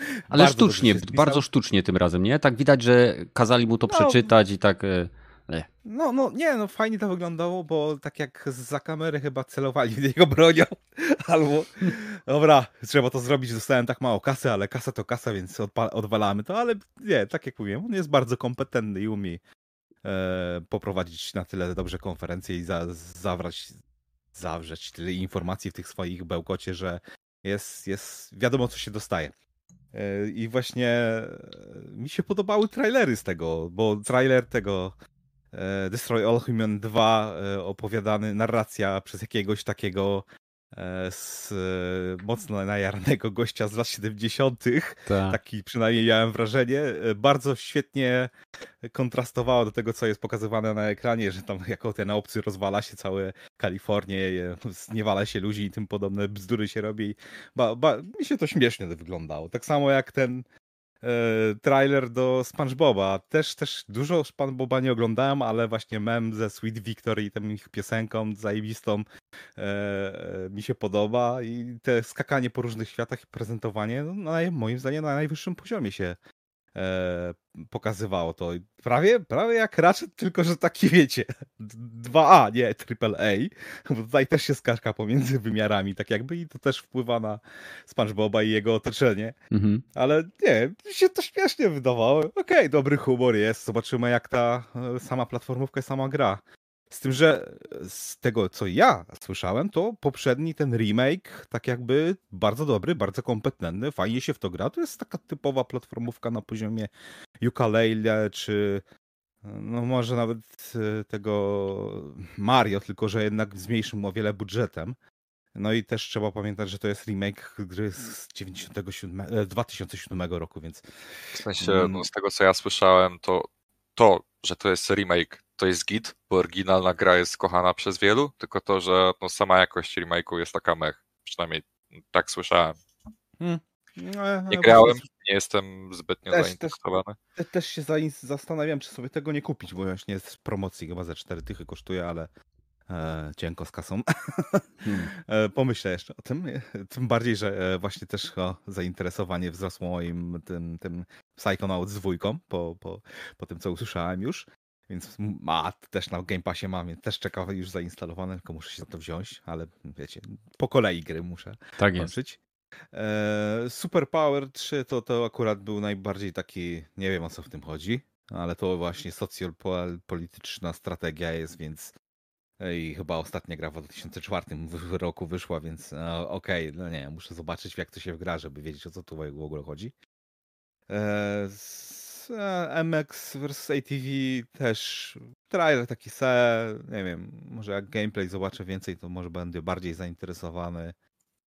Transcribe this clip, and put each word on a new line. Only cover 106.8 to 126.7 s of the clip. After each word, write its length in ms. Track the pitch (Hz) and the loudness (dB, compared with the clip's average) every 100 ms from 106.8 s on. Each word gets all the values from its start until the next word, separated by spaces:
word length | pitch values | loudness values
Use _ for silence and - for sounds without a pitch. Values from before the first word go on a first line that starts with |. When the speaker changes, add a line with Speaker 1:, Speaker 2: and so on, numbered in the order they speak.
| 104 - - - - - | -6 -10 -20 -20 -20 -2
Speaker 2:
Yooka-Laylee 880 | 117 - 117 110 113 110 110 107 107 | -2 2 4 4 4 2 2 2 0
czy, 500 | - - 104 104 101 - _ _ _ _ _ | -4 -2 0 0 -2 -6 _ _ _ _ _
no, 380 | 104 104 104 120 120 | -16 -12 -8 -4 0
może 300 | 127 117 120 | 0 0 0
nawet, 580 | 113 117 - - - 117 107 110 | -2 -4 -10 -20 -10 -4 -2 -4
e, 40 | |
tego 1080 | 101 107 104 104 101 101 98 98 101 101 71 62 90 - | -6 -6 -2 0 0 0 -2 -4 -8 -10 -12 -14 -14 -4
Mario, 420 | 101 127 107 98 | 4 6 4 0
tylko 300 | - 98 110 | -4 -4 -2
że 140 | 110 | 0
jednak 340 | 107 107 104 98 | 0 -2 -4 -6
z 100 | 92 | -4
mniejszym 380 | 113 110 104 101 | -2 -2 -4 -4
o 60 | |
wiele 220 | 98 107 | -2 -2
budżetem. 640 | 98 101 107 104 - 85 131 _ _ _ _ _ - | -4 -4 -4 -4 -4 -10 -12 _ _ _ _ _ -6
No 180 | 107 | 0
i 100 | 113 | 0
też 180 | 101 110 | -2 -6
trzeba 280 | - 113 104 | -4 -4 -4
pamiętać, 380 | 104 104 98 98 | -4 -6 -4 -6
że 100 | 98 | -4
to 80 | 104 | -4
jest 200 | 101 - | -4 -6
remake 480 | 98 101 101 - - | -4 -2 -4 -12 -12
gry 320 | 95 90 107 | -10 -6 -6
z 360 | 95 113 - - | -6 -12 -16 -16
dziewięćdziesiątego 580 | - 95 92 - 101 95 | -14 -14 -14 -12 -10 -10
siódmego, 500 | - 92 95 90 110 | -10 -10 -10 -2 0
e, 40 | 98 | 0
dwa 180 | 113 | -2
tysiące 340 | 117 - 92 101 | -6 -6 -10 -12
siódmego 420 | - 92 87 87 | -8 -6 -4 -6
roku, 220 | 82 80 | -8 -12
więc 200 | 80 - - - - - - | -16 -16 -20 -20 -20 -18 -14
Speaker 3:
W 40 | - | -8
sensie, 340 | 107 95 - | -6 -2 4
Speaker 2:
Mm. 200 | 95 92 | 4 4
Speaker 3:
no, 120 | 92 | 0
z 80 | 90 | -6
tego, 200 | 101 98 | -2 -2
co 120 | - | 6
ja 100 | 95 | 6
słyszałem, 640 | 92 98 - 95 92 92 87 | 6 2 4 8 8 8 2
to, 240 | - 90 - _ _ _ _ - | 0 0 0 _ _ _ _ 6
to, 280 | 113 87 - _ - | 8 8 2 _ -8
że 100 | 87 | -2
to 140 | 101 | 2
jest 200 | 92 - | 2 2
remake, 560 | 98 92 87 82 - _ - | 2 4 2 2 -6 _ 0
to 100 | 95 | 2
jest 200 | 87 - | 2 0
git, 300 | 107 - - - | -4 -4 -14 0
bo 80 | 92 | 2
oryginalna 560 | 87 87 95 | 2 0 2